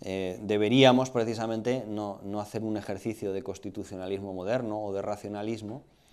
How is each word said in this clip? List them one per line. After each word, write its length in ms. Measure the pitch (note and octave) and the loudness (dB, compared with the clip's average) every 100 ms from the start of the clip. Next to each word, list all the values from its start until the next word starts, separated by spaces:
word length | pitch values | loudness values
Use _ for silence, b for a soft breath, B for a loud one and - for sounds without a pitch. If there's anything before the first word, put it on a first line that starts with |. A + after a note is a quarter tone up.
eh, 360 | G2 F#2+ F#2 F2+ | -6 -2 -2 -4
deberíamos 680 | G#2 G#2 G#2 B2+ C3 B2+ B2+ | 0 2 6 10 10 10 4
precisamente 760 | B2 A2+ A2+ A2+ A2 A2 C3 G#2+ | 0 0 0 -2 -2 0 -2 -2
no, 320 | G#2 G#2 G2 | -6 -4 -6
no 160 | G2 G#2 | -6 -6
hacer 240 | G#2 A2 | -6 -4
un 120 | A2 G#2+ | -4 -4
ejercicio 560 | G2+ G2 A2+ G#2 G2+ | -4 -6 -6 -4 -4
de 120 | F#2+ | -4
constitucionalismo 880 | F#2 F2+ G2+ G2 F#2+ F#2+ F#2 G2 G2 | -6 -8 -8 -10 -10 -8 -6 -6 -6
moderno 500 | F#2 F#2 B2+ A#2 G#2+ | -6 -2 -2 -2 -4
o 100 | G#2 | -4
de 80 | G2 | -4
racionalismo 840 | G2+ G2+ G#2 G#2 G#2+ A2+ G#2 C3 - b b | -4 -6 -6 -6 -4 -6 -8 -12 -16 b b